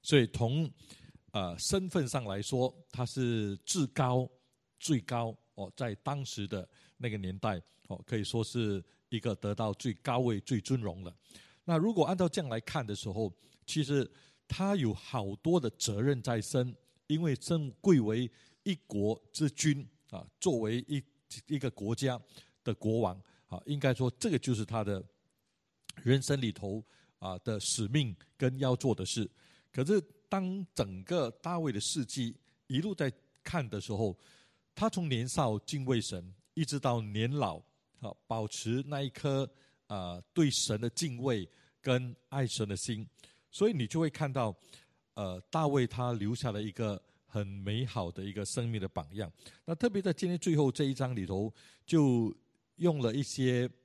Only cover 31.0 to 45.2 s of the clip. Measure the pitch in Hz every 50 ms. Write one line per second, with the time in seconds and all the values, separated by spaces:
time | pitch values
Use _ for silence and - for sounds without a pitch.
31 | 95 - 175 175 139 95 92 _ - 160 175 175 160 147 113 101 - - - 160
32 | 127 - - 139 123 117 120 - _ _ _ _ _ _ 127 135 165 214 196 -
33 | 151 131 - _ _ _ _ _ _ - - 175 139 110 101 104 - - 110 98
34 | 113 101 90 _ - - - - _ _ _ _ _ _ _ - 208 220 - 190
35 | 175 156 131 113 120 127 - - 147 117 107 104 - - - 143 131 127 131 117
36 | - - 104 90 87 90 95 _ _ _ _ - 160 - 147 143 - 135 120 117
37 | 110 104 101 107 110 120 139 147 131 95 80 80 - _ _ _ _ _ _ _
38 | - 107 - _ _ _ 113 113 107 104 - - - 110 117 127 139 139 147 139
39 | 139 131 - - - 147 139 135 135 127 - _ _ _ _ _ _ _ 104 98
40 | 90 87 87 87 - _ _ - 160 143 - - - - 113 104 117 120 - -
41 | 165 156 123 120 127 135 123 104 90 82 _ _ _ _ _ _ - 135 127 127
42 | 127 123 117 _ _ _ - 139 135 117 - - 113 101 101 95 - - 117 104
43 | 110 - _ _ - - _ _ _ _ - - 202 220 226 147 120 - - 165
44 | 165 151 - - 156 139 127 135 120 107 92 _ _ - - - - _ _ _
45 | _ _ _ -